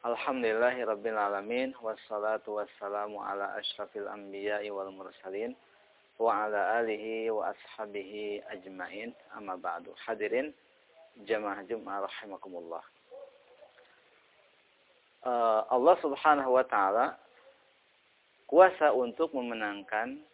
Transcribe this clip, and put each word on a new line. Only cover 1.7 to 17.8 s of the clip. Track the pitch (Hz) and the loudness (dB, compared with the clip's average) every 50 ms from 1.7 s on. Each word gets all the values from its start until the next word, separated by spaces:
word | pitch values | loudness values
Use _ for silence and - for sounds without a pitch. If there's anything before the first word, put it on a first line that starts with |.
| 131 123 | -6 -8
wassalatu | 117 110 107 - - - 110 104 104 107 110 107 - 110 104 104 | -8 -8 -8 -8 -10 -8 -6 -2 0 0 -2 -2 -4 -6 -6 -6
wassalamu | 104 101 - - 104 101 101 104 104 107 104 101 101 | -6 -6 -10 -10 -8 -6 -4 -4 -6 -6 -8 -8 -6
ala | 101 98 98 101 98 101 | -6 -4 -4 -4 -4 -6
asyrafil | 104 101 - - - 104 98 _ 107 101 | -6 -8 -8 -8 -8 -10 -10 _ -8 -8
anbiya'i | 101 101 104 101 98 98 98 101 104 104 104 104 104 | -8 -10 -10 -12 -12 -10 -6 -2 -2 -2 -2 -4 -4
wal | 101 98 98 98 95 | -6 -6 -6 -8 -10
mursalin, | 95 95 92 - - - 95 95 101 113 123 131 _ _ _ _ _ _ _ _ _ _ _ _ - | -12 -16 -16 -16 -16 -12 -8 -6 -6 -6 -6 -8 _ _ _ _ _ _ _ _ _ _ _ _ 0
wa | 113 113 104 104 110 | 0 2 2 2 0
ala | 110 107 101 95 92 110 | 0 0 0 2 2 2
alihi | 117 117 113 107 101 107 110 113 113 110 113 110 | 2 2 0 -2 -4 -4 -6 -4 -2 -2 -2 -2
wa | 107 90 90 | -2 -2 -4
ashabihi | 104 - - - - - 110 104 101 101 95 95 107 104 104 104 104 101 - - 104 | -6 -8 -14 -20 -12 -10 -10 -8 -6 -8 -8 -8 -10 -8 -6 -6 -6 -8 -8 -10 -14
ajmain, | 95 90 95 95 92 90 87 87 104 113 120 127 - - - 104 | -12 -12 -14 -12 -10 -10 -10 -10 -10 -10 -10 -12 -16 -20 -18 -16
amma | 110 104 95 92 | -14 -10 -10 -10
ba'du. | 90 85 90 82 85 85 - 85 - - | -6 -6 -6 -6 -6 -10 -14 -18 -14 -6
Hadirin | - 113 104 107 104 113 123 139 151 143 _ _ _ _ _ _ _ _ - - - _ 123 104 | -6 -4 -2 -2 0 0 -2 -2 -4 -10 _ _ _ _ _ _ _ _ -20 -20 -20 _ -20 -2
jamaah | 98 110 107 107 104 98 104 95 | -2 -2 0 0 -4 -6 -6 -6
Jumat | 90 117 110 98 95 98 101 98 | -6 -6 -6 -6 -6 -6 -4 -4
rahimakumullah. | 98 - - 113 104 98 90 - 98 90 87 85 85 82 82 - - _ _ _ _ - - - - _ - _ _ - _ - - _ - - _ _ _ _ _ _ _ _ _ _ _ _ _ _ _ _ _ _ _ _ _ _ _ _ _ _ _ - | -6 -6 -12 -12 -12 -14 -14 -12 -12 -12 -12 -10 -8 -10 -10 -10 -14 _ _ _ _ -20 -20 -20 -20 _ -20 _ _ -20 _ -20 -20 _ -20 -20 _ _ _ _ _ _ _ _ _ _ _ _ _ _ _ _ _ _ _ _ _ _ _ _ _ _ _ -4
Eh, | 127 123 120 117 113 110 110 110 - 127 | -2 0 2 4 4 4 4 4 4 4
Allah | 123 127 160 185 175 - | 6 8 8 6 6 4
Subhanahu | 151 139 - - 156 147 143 135 131 127 | -4 -4 2 6 6 6 6 4 4 4
wa | 127 131 127 | 4 4 4
taala | 117 104 98 95 101 113 127 156 - - - - _ - - - _ _ _ _ _ _ | 4 4 4 4 4 4 2 0 -2 -8 -20 -20 _ -20 -20 -20 _ _ _ _ _ _